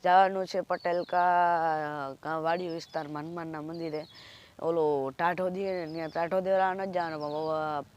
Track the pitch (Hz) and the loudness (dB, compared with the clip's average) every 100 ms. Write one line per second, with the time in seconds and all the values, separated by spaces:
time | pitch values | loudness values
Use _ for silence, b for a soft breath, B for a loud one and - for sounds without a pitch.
0 | 180 180 190 190 185 190 175 180 175 175 | 8 8 8 4 -2 -4 -2 -2 0 0
1 | - 180 180 175 175 170 165 156 151 147 | 0 2 4 4 4 4 2 0 -2 -4
2 | 139 135 - 160 160 170 180 165 - 160 | -6 -8 -6 -2 0 -2 -2 -6 -6 -8
3 | 151 151 156 170 165 156 151 170 165 151 | -6 -8 -8 -8 -8 -8 -8 -8 -6 -6
4 | 156 B B B B - 165 170 156 143 | -10 B B B B -6 0 2 4 2
5 | 135 135 170 175 185 185 196 185 160 160 | 0 0 0 0 -2 -4 -4 -4 -6 -8
6 | 160 165 165 190 185 190 190 190 196 180 | -6 -4 0 0 2 2 2 0 -4 -4
7 | 170 156 147 151 156 156 156 151 143 | -4 -4 -6 -4 -2 -2 -2 -4 -8